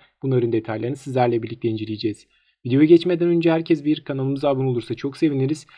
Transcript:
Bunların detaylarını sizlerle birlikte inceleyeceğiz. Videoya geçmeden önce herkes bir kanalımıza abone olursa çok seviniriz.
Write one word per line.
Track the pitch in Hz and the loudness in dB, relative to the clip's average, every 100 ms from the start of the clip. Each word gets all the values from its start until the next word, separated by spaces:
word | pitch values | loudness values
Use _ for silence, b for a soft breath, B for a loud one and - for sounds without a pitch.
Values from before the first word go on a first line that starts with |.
| b b | b b
Bunların | 135 131 117 | -2 0 0
detaylarını | 110 110 113 120 139 | -2 -2 -6 -6 -8
sizlerle | 139 127 123 120 | -4 0 2 0
birlikte | 110 113 120 | -4 -6 -4
inceleyeceğiz. | 110 107 107 110 104 _ _ _ _ 127 | -4 -6 -6 -6 -6 _ _ _ _ -2
Videoya | 131 156 | 2 6
geçmeden | 170 175 170 175 | 6 4 0 0
önce | 170 165 | 2 2
herkes | 160 160 160 147 | 0 0 -2 0
bir | 147 | -4
kanalımıza | - 135 135 139 143 | -4 -4 -2 -2 0
abone | 135 135 | 0 0
olursa | 123 - 117 | -2 -4 -8
çok | 139 135 | -8 -2
seviniriz. | 160 139 135 151 - | 0 0 -2 -4 -10